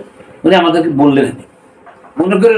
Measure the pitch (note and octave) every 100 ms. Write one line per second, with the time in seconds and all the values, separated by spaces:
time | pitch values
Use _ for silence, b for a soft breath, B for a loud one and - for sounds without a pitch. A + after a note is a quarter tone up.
0 | - - - - D#3+ F#3 E3+ D#3+ D#3+ C#3
1 | C#3+ C3+ B2 - - _ _ _ - -
2 | - C#3 F3+ G3+ A3+